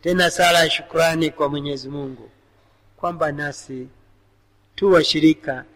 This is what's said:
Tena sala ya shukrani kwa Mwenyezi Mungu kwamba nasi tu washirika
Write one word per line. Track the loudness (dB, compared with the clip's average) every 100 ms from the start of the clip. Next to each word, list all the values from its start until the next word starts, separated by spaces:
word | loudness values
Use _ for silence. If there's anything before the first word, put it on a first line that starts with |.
Tena | 0 2 0
sala | 2 4 4
ya | 2
shukrani | 0 -4 0 0 2 -2
kwa | -2 -4
Mwenyezi | -2 -8 -10 -10
Mungu | -10 -10 -14 -20 _ _ _ _ _ _ _
kwamba | -8 -4 -4
nasi | -4 -8 -10 -14 -14 -14 _ _ _ _ _ _ _ _ -2
tu | 4
washirika | 4 4 2 2 2 -4 -10 -12